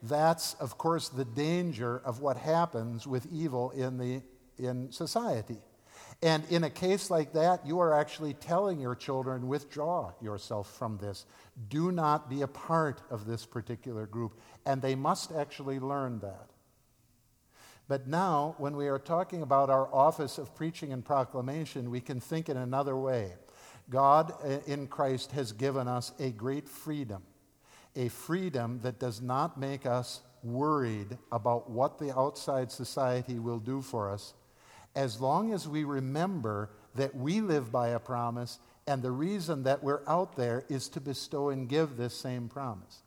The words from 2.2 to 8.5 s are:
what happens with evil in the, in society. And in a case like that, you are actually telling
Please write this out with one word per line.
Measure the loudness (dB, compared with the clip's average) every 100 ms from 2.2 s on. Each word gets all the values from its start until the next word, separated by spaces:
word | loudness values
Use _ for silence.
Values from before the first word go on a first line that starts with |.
what | 0 0
happens | 2 4 4 0 -4 -6 -2
with | -4 -2
evil | -4 -2 0 -2
in | -2 -2 -2
the, | -2 -4 -8 -20 -20 -6
in | -4 -4 -6
society. | -6 -2 0 2 0 -2 -10 -14 _ _ -20 -20 0
And | 4 4 4
in | 2
a | 2
case | 0 2 2 4
like | 2 4
that, | 4 6 4 2
you | 2
are | 6
actually | 6 4 -2 -6
telling | -6 0